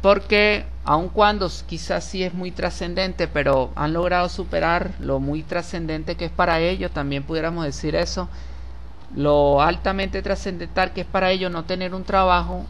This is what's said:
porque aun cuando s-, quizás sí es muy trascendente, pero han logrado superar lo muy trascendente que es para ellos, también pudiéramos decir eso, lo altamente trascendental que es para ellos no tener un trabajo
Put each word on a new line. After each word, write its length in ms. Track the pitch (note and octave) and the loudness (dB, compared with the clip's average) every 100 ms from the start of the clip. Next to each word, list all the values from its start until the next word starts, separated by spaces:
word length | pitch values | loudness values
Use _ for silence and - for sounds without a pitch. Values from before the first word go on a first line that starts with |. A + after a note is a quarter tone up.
porque 640 | G3 G3+ - G#3 G#3 G#3 - - - | 6 4 4 4 6 2 -2 -8 2
aun 240 | D3+ F3+ | 2 2
cuando 380 | E3 G#3 G#3 F#3 | 4 4 4 -2
s-, 180 | - - | -4 -8
quizás 380 | E3 - F3+ | -8 -4 -4
sí 200 | - F#3+ | -2 -4
es 100 | F#3 | -2
muy 180 | F3+ F3+ | -2 -6
trascendente, 760 | F3 F3+ - F3 F3 F#3+ F3+ E3 | -4 -4 -4 -4 -2 -2 -2 -2
pero 440 | D3 C#3+ C3+ B2+ - | 2 4 4 2 -2
han 180 | D3+ | -2
logrado 360 | E3 F3 F3+ F3+ | 0 2 2 0
superar 640 | - F3+ E3 E3 E3+ F3+ F#3+ | -2 -2 0 2 2 0 -6
lo 200 | C#3 C3+ | -2 0
muy 240 | C3+ D3+ | 0 -4
trascendente 720 | D3+ E3+ E3 F3+ E3 D#3 D#3 E3+ | -4 -6 -4 -6 -4 -4 -4 -4
que 100 | E3 | -4
es 60 | |
para 280 | - F3 E3 | 0 2 4
ellos, 320 | E3+ F#3+ F3+ | 2 0 -2
también 320 | D#3+ C#3 C#3 | -2 -2 -4
pudiéramos 420 | C#3+ D#3+ D#3+ E3+ D3+ | -2 -2 -2 -2 -4
decir 300 | C#3 D#3 E3 | -4 -2 0
eso, 340 | E3+ - F#3 - - - - - - - - C3+ | 0 -4 -6 -8 -12 -12 -12 -12 -14 -14 -10 0
lo 460 | C#3+ D3 C#3+ C#3+ | 4 6 6 6
altamente 600 | D#3 E3+ - F#3+ F#3+ F#3+ | 4 2 -2 -2 -2 -4
trascendental 720 | F#3+ F#3+ G3+ F3 E3+ - F#3 | -2 -4 -4 -6 -4 0 0
que 80 | F#3+ | -2
es 60 | F3 | -2
para 240 | G3 F#3 | 0 2
ellos 200 | F#3+ F#3 | 2 0
no 120 | E3+ | -4
tener 320 | D#3 F#3 F#3 F#3 | -4 -4 -4 -6
un 80 | |
trabajo 640 | F#3 G3 F#3 F3+ E3+ F3+ - | 0 4 6 4 2 -6 -8